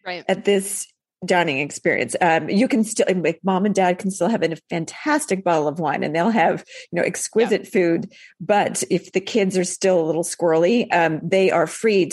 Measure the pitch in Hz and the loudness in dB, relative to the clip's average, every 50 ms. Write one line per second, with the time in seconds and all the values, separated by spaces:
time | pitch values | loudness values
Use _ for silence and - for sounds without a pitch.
0 | _ 185 180 170 - - 190 190 - 196 202 196 190 - - - - - _ _ | _ -10 -10 -8 -4 -4 -4 0 2 2 2 2 0 -2 -8 -10 -10 -12 _ _
1 | _ _ _ _ 185 180 190 180 170 165 135 135 143 143 - - - 165 131 - | _ _ _ _ -2 0 2 2 2 2 0 -2 -4 -6 -8 -4 -2 0 0 0
2 | 123 117 - - 185 170 160 165 156 - - 196 254 262 285 226 220 220 - - | -2 -4 0 2 2 4 4 2 0 0 0 2 2 2 2 0 0 0 0 -2
3 | - - 190 185 156 156 165 - - 196 185 185 202 214 196 208 185 180 180 180 | 0 0 0 0 0 -2 -4 -2 -2 -2 0 0 0 0 2 2 2 2 0 0
4 | - 190 185 - 175 202 226 208 165 165 160 151 - _ 185 170 165 - - - | -4 -6 -4 -2 -2 0 0 0 -2 -2 -4 -6 -8 _ -6 -6 -6 -8 -10 -8
5 | - 311 294 302 302 - 196 190 190 180 170 156 147 151 143 175 165 147 143 - | -2 -2 0 0 0 -2 -4 -2 0 0 0 2 0 0 -2 -2 -2 -2 -2 -2
6 | 131 151 151 165 170 226 220 226 - 202 170 170 - - - - - - - 175 | -4 -2 -2 0 0 2 2 2 2 2 2 -2 -6 -14 -20 -20 -16 -8 -4 -2
7 | - - 175 - - - - 220 233 202 214 - - - - 185 180 170 165 165 | -2 -2 -2 -6 -10 -2 0 0 2 2 0 -2 -2 -2 0 0 2 2 0 -2
8 | - - - - - - _ _ 170 - 208 202 175 - 180 - - - - 175 | -4 -8 -14 -20 -20 -20 _ _ -2 0 2 2 2 0 -2 -4 -4 -2 -2 -4
9 | - - - 190 190 - - 226 196 190 190 185 180 180 - - - 190 185 175 | -4 -4 -4 -4 -4 -2 -2 0 0 2 0 0 -2 -2 -4 -2 0 2 2 2
10 | 160 156 156 160 175 - - - 175 170 160 160 170 185 240 247 208 - - 175 | 2 0 -2 -2 -4 -4 -4 -2 0 2 2 4 4 4 2 2 2 2 2 2
11 | 165 160 160 147 160 170 190 190 190 180 - 170 165 160 - - - 226 208 190 | 2 2 0 -2 -2 0 2 2 4 4 4 2 0 0 -4 -2 0 2 2 2
12 | 175 - | 2 0